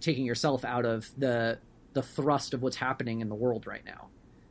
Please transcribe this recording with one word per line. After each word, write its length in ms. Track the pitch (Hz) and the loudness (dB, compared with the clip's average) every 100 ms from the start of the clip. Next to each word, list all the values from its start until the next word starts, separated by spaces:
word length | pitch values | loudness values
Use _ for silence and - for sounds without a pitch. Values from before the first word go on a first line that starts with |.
taking 240 | - 135 127 | 0 2 0
yourself 380 | 113 156 135 | 2 2 2
out 200 | 123 123 | 2 2
of 240 | 120 113 - 139 | 2 0 -2 -2
the, 420 | 135 120 113 113 - - - | 2 2 2 0 -6 -20 -6
the 80 | 139 | -4
thrust 520 | 123 - 143 139 - | -2 0 2 2 0
of 60 | 131 | -2
what's 120 | 131 - | -2 0
happening 440 | 131 131 120 113 | -2 -2 -2 -2
in 80 | 110 | -4
the 80 | 107 | 0
world 300 | 123 110 104 | 0 0 -4
right 160 | 104 | -10
now. 240 | - - - - - - - | -12 -16 -18 -20 -20 -20 -20